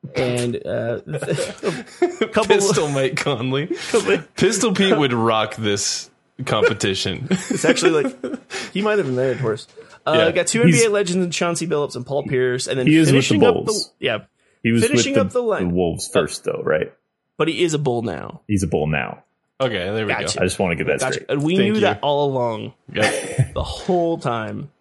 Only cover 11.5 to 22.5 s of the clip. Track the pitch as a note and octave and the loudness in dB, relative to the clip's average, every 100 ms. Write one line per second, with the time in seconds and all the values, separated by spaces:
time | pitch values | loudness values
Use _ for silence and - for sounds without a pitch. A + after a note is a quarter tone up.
11.5 | E3+ E3+ D3+ C#3+ B2+ B2 C#3 D3 C3 B2+ | -2 -2 -2 -2 -6 -4 -4 -2 0 0
12.5 | B2 - C3+ C3 D#3 D#3 C3+ B2+ G#2 B4 | -2 -4 0 4 6 6 4 4 6 6
13.5 | - - G#3+ - _ C#3+ A2 - _ _ | 4 0 -4 -4 _ -4 -4 -8 _ _
14.5 | _ A#2 A#2 A3+ D4 C4+ C#4 F#2+ B3 A#3+ | _ 0 2 4 4 2 2 0 -2 -2
15.5 | F#3 F2+ F2 F2+ E2 - - D2+ - - | 0 0 2 0 -2 -2 0 0 -4 -6
16.5 | - - D#2 - _ _ _ _ _ D#3 | -4 -2 -2 -2 _ _ _ _ _ -2
17.5 | D#3 F3 D3+ C#3+ A#2 A2 D#2 - - - | 0 0 0 -2 -2 -4 -6 -10 -16 -4
18.5 | G#2 F#2 D#2 D2+ D2+ A1 G1+ _ _ _ | -2 0 0 0 -2 -4 -10 _ _ _
19.5 | _ C3 G#2 F2+ A2 G#2+ A#2+ F#2 - F#2 | _ -4 -2 -4 -4 -2 -2 -4 -2 -2
20.5 | - F#2+ E2+ - C#2+ C3 - - C#3+ D3+ | 0 -2 0 -2 -2 -2 -4 -4 -2 0
21.5 | F#3 G3 G#3+ G3+ G#2+ C#3+ C#3+ C#3+ C3 A#2+ | 2 2 2 0 0 -2 0 0 0 -2